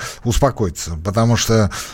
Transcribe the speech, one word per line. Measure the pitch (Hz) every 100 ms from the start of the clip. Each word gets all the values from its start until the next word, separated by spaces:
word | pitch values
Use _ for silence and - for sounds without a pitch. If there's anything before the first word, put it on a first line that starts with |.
| - -
успокоиться, | 120 - 139 131 98 - - 82
потому | 90 101 117 113
что, | - 113 104 - -